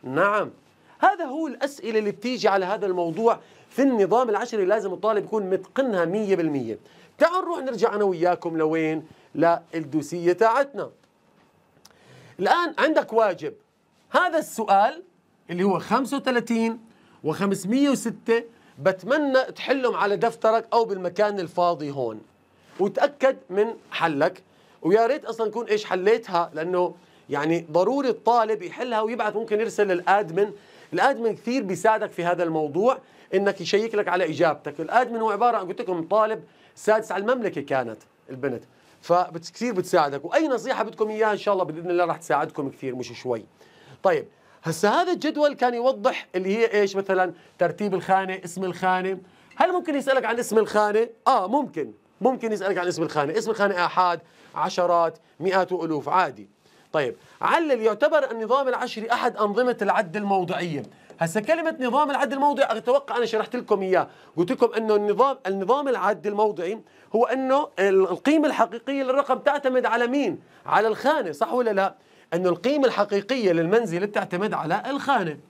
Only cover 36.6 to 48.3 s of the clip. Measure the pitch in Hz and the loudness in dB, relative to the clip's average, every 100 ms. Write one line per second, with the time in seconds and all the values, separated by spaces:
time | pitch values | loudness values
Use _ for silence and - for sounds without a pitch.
36.6 | _ - - 220 220 185 202 254 208 156 | _ -8 0 0 0 -6 -2 -2 -2 -6
37.6 | 139 135 120 110 _ _ - 131 135 120 | -4 -2 -2 -8 _ _ -18 -8 -6 -6
38.6 | - _ _ _ - 175 175 165 165 - | -12 _ _ _ 0 2 2 -6 -14 -6
39.6 | 247 196 180 180 147 139 151 269 320 247 | -4 -2 0 2 2 -2 -2 0 0 -2
40.6 | 240 214 220 - 214 214 220 202 - 196 | -2 -4 -4 -2 -4 0 0 0 0 0
41.6 | 175 156 175 175 175 165 - 147 160 - | -2 -6 -4 0 0 -2 -2 0 0 -6
42.6 | 135 - 135 123 120 117 123 117 98 _ | -8 -6 -8 -8 -10 -10 -6 -6 -6 _
43.6 | - _ - - 196 160 - _ _ _ | -20 _ -20 -2 0 0 -2 _ _ _
44.6 | - 165 208 254 359 349 294 294 294 240 | -6 0 2 2 2 0 -2 0 0 2
45.6 | 247 240 247 220 214 - - 185 190 208 | -2 2 0 2 0 -2 -6 -4 -2 0
46.6 | 226 208 202 196 196 190 185 170 - _ | 2 2 0 0 -2 0 0 -2 -20 _
47.6 | 175 165 208 185 165 190 190 | -2 0 -2 -2 2 2 2